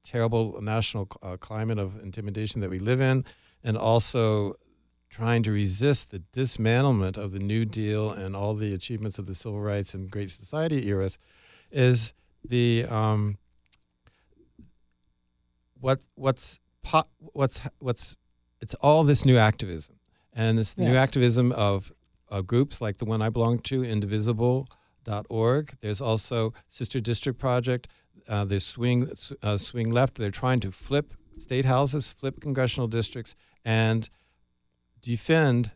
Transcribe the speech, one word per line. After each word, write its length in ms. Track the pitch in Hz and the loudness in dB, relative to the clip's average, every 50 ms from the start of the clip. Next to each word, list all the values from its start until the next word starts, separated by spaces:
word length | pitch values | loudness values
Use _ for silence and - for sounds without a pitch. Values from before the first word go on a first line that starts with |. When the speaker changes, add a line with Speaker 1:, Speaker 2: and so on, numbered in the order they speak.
| _ | _
Speaker 1:
terrible 580 | - - 120 117 113 117 117 113 107 - - | -6 -2 0 0 2 2 2 0 0 -4 -8
national 460 | 104 107 110 113 107 - - 110 98 98 - - | -6 -2 -2 -2 -2 -2 -4 -6 -8 -8 -12 -16
cl-, 140 | - 95 90 | -12 -12 -12
uh, 20 | |
climate 420 | 92 - - 110 110 110 110 113 104 | -12 -12 -10 -8 -6 -4 -2 -2 -2
of 200 | 98 95 98 107 | -4 -6 -8 -12
intimidation 600 | - 95 87 110 101 104 98 104 110 104 - 113 | -14 -12 -10 -8 -8 -6 -6 -4 -4 -4 -4 -4
that 100 | 98 92 | -4 -4
we 80 | 92 92 | -4 -4
live 220 | 98 113 127 127 | 0 0 2 2
in, 240 | 135 131 131 131 127 - - _ _ _ _ _ - | 4 4 2 2 0 -4 -14 _ _ _ _ _ -4
and 120 | 120 107 | -4 -2
also 760 | 110 110 110 113 117 107 - - 123 113 110 110 107 101 98 - - _ _ _ _ _ _ _ _ _ _ | 0 2 4 4 4 2 2 0 2 2 2 2 2 0 -2 -6 -10 _ _ _ _ _ _ _ _ _ _
trying 320 | - - 113 113 117 117 | -10 -4 0 2 2 2
to 80 | 110 110 | 2 2
resist 600 | 107 104 104 95 90 98 123 143 143 - - _ | 2 0 0 0 0 2 2 2 2 2 -2 _
the 80 | - 95 85 _ | -12 -14 -14 _
dismantlement 840 | _ 127 135 123 - - 110 113 117 123 139 139 127 101 95 92 95 | _ -4 -4 -2 -2 0 2 2 4 4 4 4 4 2 0 -2 -2
of 160 | 107 104 98 | -6 -8 -6
the 60 | 92 98 | -6 -4
New 260 | 98 98 107 113 117 | -4 -2 0 0 0
Deal 460 | 107 104 110 107 107 107 107 107 107 | -2 -2 -4 -2 0 0 0 -2 -2
and 260 | 98 101 95 95 98 | -4 -6 -8 -8 -6
all 160 | 98 101 104 107 | -4 -2 -2 -2
the 200 | 107 107 104 98 | -2 -2 -4 -4
achievements 440 | 92 - - 123 104 107 107 95 - | -4 -6 -6 -8 -6 -6 -6 -8 -8
of 60 | 98 | -10
the 100 | 95 95 | -10 -10
civil 240 | - - 113 104 104 | -10 -8 -8 -6 -4
rights 360 | 104 104 101 101 101 - - | -4 -2 -2 -2 -4 -6 -8
and 160 | 95 95 92 | -10 -10 -8
Great 200 | - 104 101 95 | -6 -8 -8 -8
Society 560 | - - - - - 156 160 165 156 135 107 | -10 -16 -14 -8 -4 -2 -2 0 0 -2 0
eras, 300 | 101 101 95 95 95 - - _ _ _ _ _ _ - _ _ _ | 0 0 0 0 -2 -4 -8 _ _ _ _ _ _ -20 _ _ _
is 400 | - 139 127 127 123 117 110 117 _ _ _ _ _ _ - | 2 4 6 6 6 4 2 -4 _ _ _ _ _ _ -8
the, 380 | 110 123 123 120 120 117 117 120 - | -2 0 2 4 4 4 2 0 0
um, 480 | 113 110 110 110 107 107 104 104 101 - _ _ _ _ _ _ - _ _ _ _ _ _ - _ _ _ _ _ _ _ _ _ - - - _ _ _ _ _ _ _ _ _ _ _ _ _ _ _ _ _ _ _ _ _ _ | 0 0 2 2 2 2 0 -2 -4 -6 _ _ _ _ _ _ -20 _ _ _ _ _ _ -20 _ _ _ _ _ _ _ _ _ -20 -20 -20 _ _ _ _ _ _ _ _ _ _ _ _ _ _ _ _ _ _ _ _ _ _
what, 240 | 127 131 139 139 - _ _ | 0 0 0 0 -2 _ _
what's 460 | - 131 135 127 - - - - _ _ _ _ _ | -2 0 0 0 0 -6 -14 -14 _ _ _ _ _
po-, 220 | - - - 160 160 _ _ _ | -8 0 2 2 2 _ _ _
what's, 420 | 156 165 _ 151 139 135 - - - 139 _ _ | -20 -14 _ 0 0 0 0 -6 -12 -12 _ _
what's, 380 | - 127 117 - - - - _ _ _ _ _ _ _ _ _ | -4 -4 -4 -4 -8 -16 -16 _ _ _ _ _ _ _ _ _
it's 140 | - - - | -12 -12 -6
all 300 | - - 143 151 160 160 | 2 6 6 6 8 8
this 200 | 143 147 - - | 6 4 6 6
new 120 | 135 127 | 6 8
activism, 600 | 120 107 107 107 - - 95 85 80 - - _ _ _ _ _ _ _ _ | 8 6 6 4 0 -6 -8 -8 -10 -12 -16 _ _ _ _ _ _ _ _
and 260 | _ - 110 113 113 113 | _ -2 0 2 2 2
this 180 | 110 - - | 0 -2 -2
new 140 | - - 117 | 0 2 4
Speaker 2:
Yes. 80 | 127 131 | 6 4
Speaker 1:
activism 520 | 135 131 - 143 123 120 113 123 123 123 | 4 4 4 4 4 4 4 4 2 2
of, 400 | 127 113 107 101 101 98 101 - - _ _ _ _ _ _ _ | 2 2 2 2 0 0 -4 -8 -20 _ _ _ _ _ _ _
uh, 120 | 107 98 | -6 -6
groups 380 | 92 92 117 123 143 143 - - | -4 0 2 2 2 0 -2 -6
like 180 | 120 107 98 _ | -6 -6 -4 _
the 60 | 117 | -4
one 180 | 107 113 110 | -4 -2 0
I 60 | 110 113 | 0 0
belong 300 | 110 120 117 113 120 117 | 0 2 2 2 2 0
to, 220 | - - 135 131 127 | -2 -4 -4 -4 -2
Indivisible 840 | 120 110 104 104 98 104 107 107 117 117 110 120 123 123 131 135 - - _ _ _ _ _ _ | -2 -2 -2 -2 -2 -2 0 0 0 0 2 2 2 2 0 -4 -8 -18 _ _ _ _ _ _
dot 200 | - 104 101 107 - | -6 -6 -6 -6 -6
org. 440 | 117 110 110 117 127 147 151 - - _ | -2 0 2 2 2 0 -2 -6 -14 _
There's 200 | - 107 104 95 | -6 -6 -6 -4
also 520 | 135 117 110 110 - - 127 117 110 113 - - _ | -2 -2 -2 -2 -2 -4 -2 -2 -2 -2 -4 -10 _
Sister 340 | _ - - 123 - - 131 | _ -10 -10 -8 -4 -4 -4
District 380 | 104 113 117 - - 139 120 - | -2 -2 -4 -2 -2 -6 -6 -2
Project. 500 | - 131 123 123 120 127 123 123 - - _ _ _ _ _ - _ - | -2 0 0 0 0 0 -2 -4 -4 -12 _ _ _ _ _ -20 _ -4
Uh, 160 | 110 101 101 | -2 -2 0
there's 220 | 95 101 98 - | 0 -2 -2 -2
Swing, 440 | - - 120 120 123 123 120 123 - - - - - 139 - | -4 -4 -2 0 2 2 2 0 -2 -6 -14 -14 -16 -14 -6
uh, 140 | - 104 104 | -2 -2 -2
Swing 340 | 101 - - - 120 113 113 | -2 -4 -6 -4 -4 -2 2
Left. 260 | 117 120 135 127 - | 2 2 2 2 0
They're 140 | - 110 101 | -4 -6 -6
trying 300 | 95 - - 127 131 127 | -4 -2 0 0 0 0
to 100 | 104 98 | 0 -4
flip 440 | 92 - - - 135 135 - - - - _ _ - - | -10 -12 -6 -2 -2 -2 -2 -2 -16 -20 _ _ -20 -20
state 260 | - - 127 131 131 | -10 -4 -2 0 2
houses, 480 | 131 127 131 143 135 139 151 127 - | 2 2 2 2 0 -2 -4 -6 -6
flip 280 | - _ - 135 131 - | -10 _ -8 -8 -8 -6
congressional 480 | - 147 135 131 131 120 - - 120 113 | -6 -4 0 0 0 0 0 -2 -4 -2
districts, 460 | 110 117 107 - - 123 110 - - _ _ _ _ _ _ | 0 -2 -2 -2 -6 -12 -12 -14 -18 _ _ _ _ _ _
and 460 | 113 110 110 110 110 113 113 113 - _ _ _ _ _ _ _ _ _ _ _ _ _ _ _ _ _ _ | 0 2 4 4 4 2 0 -2 -6 _ _ _ _ _ _ _ _ _ _ _ _ _ _ _ _ _ _
defend 680 | - 123 120 113 - - 160 165 156 139 120 120 120 107 - | -6 -4 -4 -4 2 2 4 4 6 4 4 2 0 -2 -6